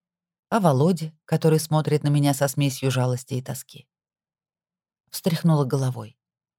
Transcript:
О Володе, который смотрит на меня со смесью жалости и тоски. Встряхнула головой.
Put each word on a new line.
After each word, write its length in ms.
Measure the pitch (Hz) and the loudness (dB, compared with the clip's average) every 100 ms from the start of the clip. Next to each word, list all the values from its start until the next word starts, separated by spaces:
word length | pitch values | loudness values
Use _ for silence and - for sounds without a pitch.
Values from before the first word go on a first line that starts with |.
| _ _ _ _ _ | _ _ _ _ _
О 100 | 226 | 0
Володе, 540 | 180 131 160 180 160 - - | 2 4 2 0 -6 -14 -4
который 340 | 160 160 156 | 0 2 2
смотрит 440 | 156 156 147 147 | 0 -2 0 0
на 60 | 147 | 2
меня 240 | 147 143 | 2 2
со 140 | 139 139 | 2 -2
смесью 440 | - 143 131 135 | 0 -2 -2 -2
жалости 440 | 131 127 123 - 127 | 0 0 -2 -6 -8
и 60 | |
тоски. 460 | 127 127 - - - _ _ _ _ _ _ _ _ _ _ _ _ | -8 -12 -14 -20 -20 _ _ _ _ _ _ _ _ _ _ _ _
Встряхнула 540 | - - 165 170 156 135 | -6 -4 0 2 2 2
головой. 520 | 139 131 120 110 - _ _ _ | -2 -2 -6 -12 -20 _ _ _